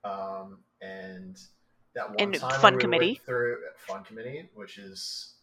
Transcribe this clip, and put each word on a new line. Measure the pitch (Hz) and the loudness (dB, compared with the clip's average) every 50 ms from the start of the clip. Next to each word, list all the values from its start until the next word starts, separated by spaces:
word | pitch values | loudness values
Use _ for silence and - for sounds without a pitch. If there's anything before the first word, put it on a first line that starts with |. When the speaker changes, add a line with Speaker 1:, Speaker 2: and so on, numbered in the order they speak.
| - | -6
Speaker 1:
yeah. | 101 | -6
Um, | 98 98 95 95 98 98 95 98 98 - _ _ _ _ | -6 -6 -6 -6 -6 -8 -10 -12 -16 -20 _ _ _ _
and | 95 95 95 95 - - 190 185 190 - 95 - - - _ _ _ _ _ _ _ _ _ | -14 -12 -12 -12 -12 -12 -12 -12 -14 -14 -16 -18 -20 -20 _ _ _ _ _ _ _ _ _
that | - - - - | -8 -6 -4 0
one | - 202 202 | 0 0 2
Speaker 2:
And | 190 | 0
Speaker 1:
time | 151 - 131 135 131 | -2 0 0 4 10
Speaker 2:
fun | 139 202 | 10 10
Speaker 1:
when | 190 127 | 10 10
we | 120 | 2
Speaker 2:
committee. | - | 2
Speaker 1:
went | - 170 - 190 262 - - | 4 4 4 2 2 -2 -6
through | - 127 120 120 120 117 - - - - | -4 -2 0 0 0 -2 -4 -8 -16 -16
fun | - - - 113 101 95 | -16 -10 -10 -10 -10 -10
committee, | - 107 113 113 127 135 156 - - _ | -14 -14 -12 -10 -10 -10 -12 -14 -16 _
which | 107 101 95 - 104 | -18 -18 -16 -16 -18
is | 101 95 95 92 - - - - - - - _ | -18 -16 -14 -12 -10 -10 -10 -10 -12 -16 -20 _